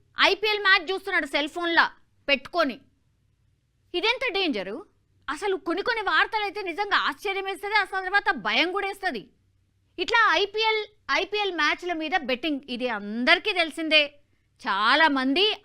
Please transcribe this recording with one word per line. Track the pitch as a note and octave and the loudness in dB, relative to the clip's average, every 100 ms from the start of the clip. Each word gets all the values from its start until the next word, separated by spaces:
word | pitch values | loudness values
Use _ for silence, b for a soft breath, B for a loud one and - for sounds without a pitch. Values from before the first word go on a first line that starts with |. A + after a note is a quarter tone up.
| _ - | _ 2
ఐపీఎల్ | D4 G4 G#4+ G#4 | 2 2 0 0
మ్యాచ్ | G4+ G4 D#4 | 2 2 2
చూస్తున్నాడు | F#4+ G4 F#4 D4+ | -6 -4 -2 -2
సెల్ | D4+ D4 | -2 -4
ఫోన్లా | F4 E4+ E4 B3+ - _ _ - | -4 0 2 2 0 _ _ -2
పెట్టుకొని. | C#4 - F4 D4+ G#3 _ _ _ _ _ _ _ _ _ _ _ F4 | -2 0 -2 -2 -4 _ _ _ _ _ _ _ _ _ _ _ -2
ఇదెంత | G4+ B4+ B4+ | 0 0 -2
డేంజరు? | G4 F#4 G#3+ F#3 B3 G#4 _ _ _ - | 0 -2 -2 -6 -10 -14 _ _ _ -10
అసలు | C#4+ G#4 F#4 | -6 -2 -2
కొన్ని | - E4+ | -2 -2
కొన్ని | - A4+ | -2 -2
వార్తలు | F#4+ D#4+ G4 G#4+ | 0 2 2 0
అయితే | G4+ E4+ | -4 -6
నిజంగా | G4 D#4 G#4 E4+ | -6 -4 0 2
ఆశ్చర్యం | C#4 D4 G4+ G4 | 0 -2 -4 -4
వేస్తది, | F#4+ F#4+ G4+ G#4 | -6 -6 -2 0
ఆ | |
తర్వాత | F#4+ G4 F#4 G4+ G4+ | 0 -4 0 0 0
భయం | D#4 G#3+ A3+ E4 | -2 0 0 0
కూడా | F#4+ G4 | 0 -4
వేస్తది. | G4+ F#4 A#3+ D3+ _ _ _ _ _ _ - | -4 -6 -6 -10 _ _ _ _ _ _ -8
ఇట్లా | C4+ A#4 G#4+ | 0 2 4
ఐపీఎల్, | E4 G4+ G#4+ A4 A4 G#4+ _ - | 2 0 0 0 0 -4 _ -4
ఐపీఎల్ | C#4+ - G#4 G4+ E4+ | -2 -2 -2 -2 0
మ్యాచ్ల | D4 E4+ F4 | 0 0 -4
మీద | E4 D#4 F#4 | -4 -2 -2
బెట్టింగ్, | B3+ B3 E4 C#4 - | -2 -4 -2 -4 -6
ఇది | A#3+ B3 | -4 -4
అందరికీ | G#3+ G3+ A3+ B3+ F4 G4 | -4 -6 -2 2 2 2
తెలిసిందే. | F4+ E4 D#4 D#4+ D#4 C#4+ - _ _ _ _ B3 | -2 -2 -4 2 2 2 -4 _ _ _ _ -4
చాలామంది | G3 A3 C#4+ D#4+ C#4 C4 C#4 G#4 - | 0 4 4 4 4 2 2 2 0